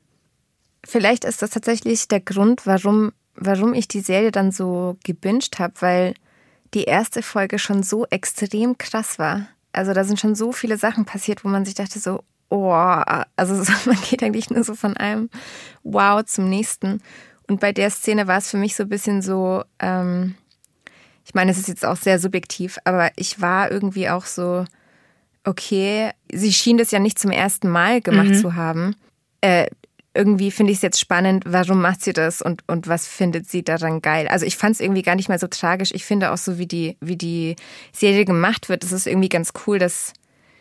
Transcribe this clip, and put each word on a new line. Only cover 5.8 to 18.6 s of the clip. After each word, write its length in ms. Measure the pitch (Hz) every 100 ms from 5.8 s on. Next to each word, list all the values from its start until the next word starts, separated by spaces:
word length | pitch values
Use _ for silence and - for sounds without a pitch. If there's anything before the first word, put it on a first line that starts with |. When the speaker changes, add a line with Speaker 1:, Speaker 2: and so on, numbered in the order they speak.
Speaker 1:
weil 340 | 180 180 180 - _ _ _ _ -
die 120 | 208 -
erste 360 | 180 226 -
Folge 380 | - 214 196 208
schon 240 | - 202
so 220 | 190 214 240
extrem 680 | 190 - - 202 208 240 254
krass 420 | - 226 220 -
war. 280 | 156 185 202 _ _
Also 200 | - 190
da 100 | 190
sind 160 | 190 208
schon 160 | 214 208
so 160 | 226
viele 260 | 254 233 214
Sachen 280 | 220 226 202
passiert, 400 | 202 - 208 196
wo 40 |
man 160 | 196 196
sich 100 | 196
dachte 240 | 196 214
so, 240 | 185 190 - _ -
oh, 220 | 202 190
also 920 | 170 180 165 - 151 - - 185 196
so, 80 | 190 196
<laughs> 60 | 247
man 120 | 208 -
geht 140 | 254
eigentlich 260 | 220 214 -
nur 140 | 240
so 100 | -
von 240 | 220 208 196
einem 320 | 202 214 226 - - - - -
Wow 420 | - 202 202 208 220
zum 240 | - 185
nächsten. 520 | 190 226 - 190 208 - - - _ -
Und 120 | 196
bei 120 | 202
der 160 | 196 202
Szene 380 | - - 214 190
war 100 | 185
es 100 | 196
für 80 |
mich 180 | 202